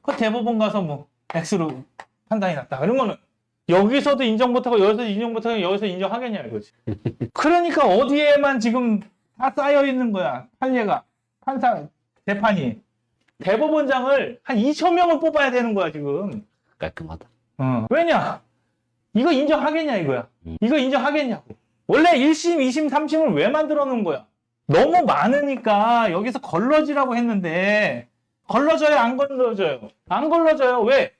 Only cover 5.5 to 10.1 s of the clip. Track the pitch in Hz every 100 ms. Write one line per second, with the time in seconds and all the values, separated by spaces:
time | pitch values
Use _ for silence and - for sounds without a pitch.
5.5 | 226 180 202 208 180 190 233 247 202 120
6.5 | 110 104 _ - - - - 117 - 294
7.5 | 349 339 311 254 190 262 285 294 285 277
8.5 | 262 233 240 240 208 - _ _ _ 262
9.5 | - 277 285 277 254 240